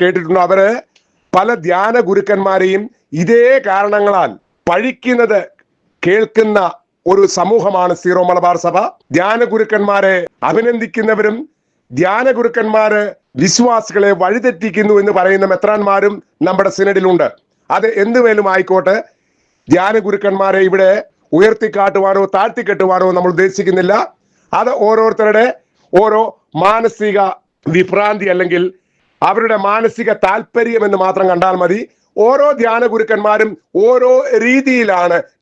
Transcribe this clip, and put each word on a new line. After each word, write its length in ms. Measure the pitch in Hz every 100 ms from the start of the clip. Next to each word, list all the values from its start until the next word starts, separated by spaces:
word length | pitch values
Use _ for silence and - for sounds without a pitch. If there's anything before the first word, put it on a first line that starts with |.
കേട്ടിട്ടുണ്ട്. 400 | 180 180 165 185 175
അവര് 200 | 190 196 240 - _ _ _ _ 180
പല 120 | 214 240 165
ധ്യാന 280 | 175 208 240 185
ഗുരുക്കന്മാരെയും 760 | 196 196 202 196 190 185 190 214 _ _ 160
ഇതേ 240 | 175 233 240 269 202
കാരണങ്ങളാൽ 600 | 190 202 208 202 196 143 98 _ _ -
പഴിക്കുന്നത് 680 | 175 247 - 247 240 233 208 175 _ _ _ _ _ 170
കേൾക്കുന്ന 520 | 208 220 214 214 208 175 - _ _ 170
ഒരു 120 | 196 190 185
സമൂഹമാണ് 580 | 180 226 196 190 180 175
സീറോ 200 | 180 180 180
മലബാർ 280 | 175 175 170 175
സഭ. 100 | 175 226 - _ 151
ധ്യാന 240 | 190 226 233
ഗുരുക്കന്മാരെ 600 | 214 214 214 202 196 190 185 175 _ 135
അഭിനന്ദിക്കുന്നവരും 840 | 165 233 233 208 - 214 214 214 226 311 _ _ _ _ 123
ധ്യാന 260 | 180 214 262 233
ഗുരുക്കന്മാര് 640 | 233 233 220 220 214 208 208 - _ 127
വിശ്വാസികളെ 680 | 180 - 240 226 214 165 202 185
വഴിതെറ്റിക്കുന്നു 720 | 180 233 247 170 220 175 208 208
എന്ന് 120 | 202 196
പറയുന്ന 280 | 185 190 190
മെത്രാന്മാരും 600 | 185 208 214 202 196 202 202 _ _ 160
നമ്മുടെ 240 | 190 196 -
സിനഡിലുണ്ട്. 500 | 196 190 185 175 139 - _ _ _ 175
അത് 140 | 220 208
എന്തുമേലും 440 | 202 240 233 208 196
ആയിക്കോട്ടെ, 420 | 190 185 185 185 214 - _ _ _ _ _ -
ധ്യാന 240 | 175 190 220 202
ഗുരുക്കന്മാരെ 560 | 202 202 196 190 190 190
ഇവിടെ 220 | 190 185 208 - _ _ 156
ഉയർത്തിക്കാട്ടുവാനോ 840 | 214 220 220 202 196 196 190 196 196 190
താഴ്ത്തിക്കെട്ടുവാനോ 680 | 220 - 202 202 190 185 185 180
നമ്മൾ 140 | 180 165
ഉദ്ദേശിക്കുന്നില്ല. 580 | 190 190 180 185 175 220 - _ _ _ _ 175
അത് 120 | 226 277 208
ഓരോരുത്തരുടെ 560 | 220 226 220 214 214 247 - _ _ _ 180
ഓരോ 200 | 214 214 220 - _ 156
മാനസിക 560 | 185 220 226 220 208 196 190 - _ _ 147
വിഭ്രാന്തി 520 | 165 180 190 208 214 196
അല്ലെങ്കിൽ 300 | 180 180 175 185 - _ _ _ _ 160
അവരുടെ 280 | 196 226 214 196
മാനസിക 440 | 214 226 220 233 208
താല്പര്യം 580 | 185 214 - 240 233 226 208
എന്ന് 120 | 196
മാത്രം 240 | 185 185 185
കണ്ടാൽ 260 | 175 185 185
മതി. 180 | 180 202 254 _ _ - 220
ഓരോ 200 | 277 294 262
ധ്യാന 220 | 233 226 240
ഗുരുക്കന്മാരും 580 | 220 220 214 214 214 220 175 _ 180
ഓരോ 260 | 220 247 247 254 277 233 233
രീതിയിലാണ് 720 | 269 269 254 214 180 175 170 - _